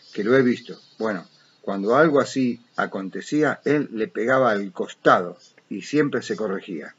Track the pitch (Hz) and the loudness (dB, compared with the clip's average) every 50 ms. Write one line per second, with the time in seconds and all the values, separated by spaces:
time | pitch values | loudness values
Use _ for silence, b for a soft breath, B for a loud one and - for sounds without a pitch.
0 | B B - - 101 110 127 135 127 123 113 - - - - - - _ _ - | B B -8 -4 0 4 4 6 6 4 2 0 -4 -14 -18 -18 -20 _ _ -4
1 | 110 110 104 85 - - _ b b b b b - - 98 98 98 107 120 139 | -4 -4 -4 -4 -8 -12 _ b b b b b -8 -6 -6 -4 0 2 4 4
2 | 160 165 143 139 120 - - 131 131 120 117 - - _ _ - 98 92 - 98 | 6 6 6 2 2 2 0 -2 -2 -2 -2 -4 -10 _ _ -4 -4 -2 -4 -6
3 | 95 95 - 98 - - 147 151 151 139 101 - - 139 143 151 135 - 113 107 | -8 -8 -10 -10 -8 -4 -2 0 0 0 0 -2 0 0 0 0 0 -2 -4 -6
4 | 107 92 - 104 110 120 131 135 131 117 107 101 101 98 - - 104 - - _ | -6 -4 -4 -4 -2 0 2 2 2 2 2 0 -2 -6 -6 -8 -8 -8 -6 _
5 | - 156 127 101 90 87 87 - _ - _ _ _ - - 98 90 - - 147 | 4 4 4 4 4 -2 -8 -12 _ -20 _ _ _ -12 -10 -10 -8 -2 0 2
6 | 151 139 123 120 - - 107 90 110 101 95 92 - - 90 76 73 73 - | 2 2 0 -4 -4 -4 -6 -4 -4 -4 -4 -6 -8 -8 -10 -10 -10 -12 -16